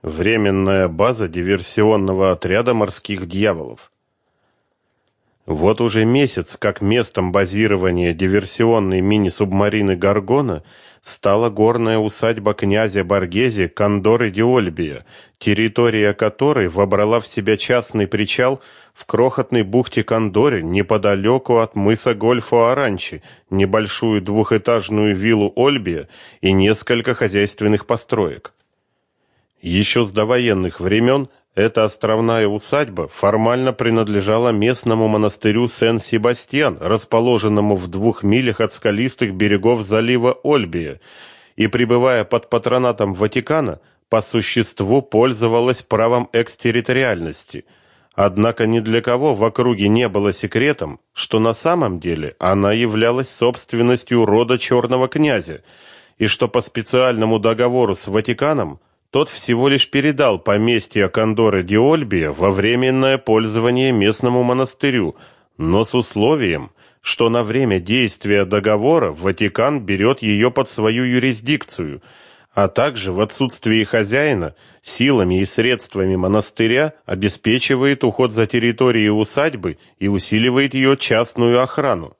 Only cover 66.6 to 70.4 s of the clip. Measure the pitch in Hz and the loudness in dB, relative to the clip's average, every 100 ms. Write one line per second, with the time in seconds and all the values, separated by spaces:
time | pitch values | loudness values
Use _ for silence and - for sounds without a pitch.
66.6 | 85 _ _ _ - - 117 117 107 123 | -8 _ _ _ -8 0 0 2 0 -2
67.6 | 131 95 87 120 117 - 101 101 95 104 | 0 0 0 0 0 -4 0 0 2 0
68.6 | 101 107 120 165 101 76 92 92 104 - | 0 0 2 2 0 -2 -4 -2 -2 0
69.6 | 127 147 98 98 107 131 110 104 | 0 0 -4 0 0 0 -2 0